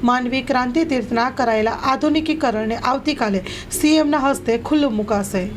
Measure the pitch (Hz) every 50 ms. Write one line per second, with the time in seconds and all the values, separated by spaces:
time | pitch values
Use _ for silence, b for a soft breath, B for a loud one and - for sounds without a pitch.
0 | - 240 247 254 247 247 247 262 254 254 277 254 247 247 247 311 330 330 277 254
1 | 220 190 - 233 233 254 254 - 269 233 220 220 214 226 233 - - 269 262 269
2 | - 302 294 320 311 311 311 320 311 254 220 214 220 220 226 226 - - 254 269
3 | 269 302 294 - 240 214 196 190 185 B B B B B - - - 302 311 311
4 | 311 294 294 302 269 277 277 - - - 226 233 240 - 311 302 294 277 220 208
5 | 214 208 214 202 196 196 - 196 185 202 214